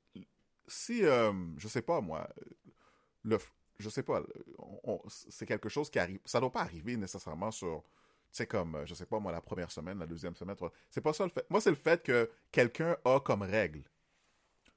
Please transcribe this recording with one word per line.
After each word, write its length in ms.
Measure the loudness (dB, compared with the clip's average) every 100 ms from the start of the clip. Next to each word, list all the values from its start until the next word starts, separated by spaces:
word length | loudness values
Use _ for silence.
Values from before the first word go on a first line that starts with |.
| _ -18 -18 _ _ _ -14
si, 380 | -10 -4 4
euh, 280 | 6 8 6 4 -4 -8
je 120 | -4
sais 140 | -2
pas, 180 | 2 0
moi, 260 | 0 -6 -8 -12 -18 -20 -20 _ _ _ _ _
le 140 | 0 0
f-, 140 | 0 _ _ -12
je 100 | -6
sais 120 | -6
pas, 200 | -2 -2 -2 -12 -16 -18
on, 220 | -16 -10 -6
on, 60 | -6 -6
c'est 380 | -16 -18 -12 -4
quelque 220 | -4 -2
chose 200 | -4 0
qui 80 | 0
arrive, 220 | 0 -4
ça 160 | -2 0
doit 100 | 0
pas 100 | -2
arriver 340 | -4 -6 -6 -4
nécessairement 540 | -6 -8 -10 -6 -4
sur, 300 | -4 -6 -6 -10 _ _ _ _
tu 60 | -8
sais, 80 | -4
comme, 280 | -2 -2
euh, 120 | -4 -8
je 80 |
sais 120 | -10 -4
pas, 140 | -2
moi, 100 | -2
la 100 | -6
première 300 | -6 -6 -6
semaine, 280 | -8 -8 -8
la 60 | -8
deuxième 280 | -8 -8
semaine, 220 | -8 -10 -8
trois, 160 | -8 -10 _
c'est 100 | -2
pas 120 | -2
ça 120 | 0
le 60 | -2
fait. 160 | -4 0
Moi, 120 | 2
c'est 100 | 4
le 60 | 4
fait 260 | 4 4
que 260 | 6 4 4 -2 _
quelqu'un 460 | 4 4 4 0 2
a 160 | 6 6
comme 220 | 6 0
règle. 400 | 2 2 2 -2 -16 _ _ _ _ _ _ _ _